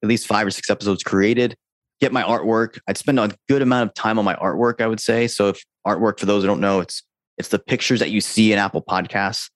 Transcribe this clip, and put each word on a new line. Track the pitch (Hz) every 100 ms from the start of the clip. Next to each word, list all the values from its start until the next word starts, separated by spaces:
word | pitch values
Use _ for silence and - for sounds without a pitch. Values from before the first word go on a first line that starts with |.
at | 107
least | 117 -
five | 107 101
or |
six | - -
episodes | 98 101 92
created, | - 98 104 120 120 - _ _ _ -
get | 131
my | 123
artwork. | 92 117 98 113 113 - -
I'd | 98
spend | - 131
a | 107 - -
good | 139
amount | 127 123 110
of |
time | - 110 110
on |
my | 98 -
artwork, | 92 82 120 117
I | 113
would | 110
say. | - 117 117
So | - 101
if | - - _ 101
artwork, | 92 110 -
for | 98
those | 104
who | 95
don't | 98
know, | 98 95
it's, | 87 - _ _ _ -
it's | -
the | 107
pictures | - 127 - 120
that | 82
you | 104
see | - - 107
in | 101
Apple | 98 -
Podcasts. | - 92 - 98 98 - -